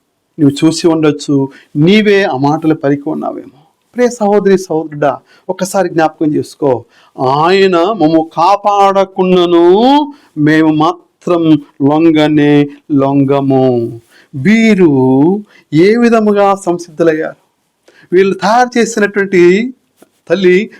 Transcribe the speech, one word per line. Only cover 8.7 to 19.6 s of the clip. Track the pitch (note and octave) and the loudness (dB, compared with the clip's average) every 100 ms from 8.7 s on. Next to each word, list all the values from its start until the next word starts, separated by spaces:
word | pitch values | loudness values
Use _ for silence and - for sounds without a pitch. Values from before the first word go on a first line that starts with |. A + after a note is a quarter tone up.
| G3+ G3 G3 F#3+ - F#3 F3+ F3 E3+ F3 F#3+ B3 C#4+ C#4+ - _ D3+ | 0 2 0 -2 -2 0 2 2 2 4 4 2 2 -2 -10 _ -4
మేము | D3+ D#3 D#3+ | 0 2 2
మాత్రం | D#3 D#3+ F3 _ _ - F3 D#3+ D3+ - - C#3 | 0 -2 -4 _ _ -4 -2 2 0 -2 -4 0
లొంగనే | D3+ E3 D#3 D3+ D3+ D3 D3 C#3+ C#3+ - | 2 2 2 2 2 2 2 0 -6 -4
లొంగము. | C#3+ C#3 C#3 C3+ C#3 C#3 C3 C3 A#2+ A#2 A#2 _ _ _ C#3 | -2 0 0 0 0 0 0 0 0 -4 -10 _ _ _ -6
వీరు | C3+ A3 A3+ G3 F3 C#3 B2+ C3 D#3 G3+ G#3 _ - | 0 2 2 2 2 2 2 2 2 -2 -8 _ -4
ఏ | D3 F#3+ A#3 | 0 2 2
విధముగా | A#3 A3+ G#3+ G3+ G3 G3 | 2 2 0 0 0 0
సంసిద్ధులయ్యారు? | F3+ F3 F3 D#3 E3+ D#3 D#3 - _ _ _ _ _ _ - | -4 -6 -8 -4 -2 -2 -6 -12 _ _ _ _ _ _ -4
వీళ్ళు | F3 G3 | 0 0
తయారు | F#3+ F#3+ A#3 B3 B3 | 0 0 0 0 -2
చేసినటువంటి | A3+ A3+ G#3 G3+ G3 F#3+ F3 F#3+ | -2 -2 -4 -2 -2 2 4 2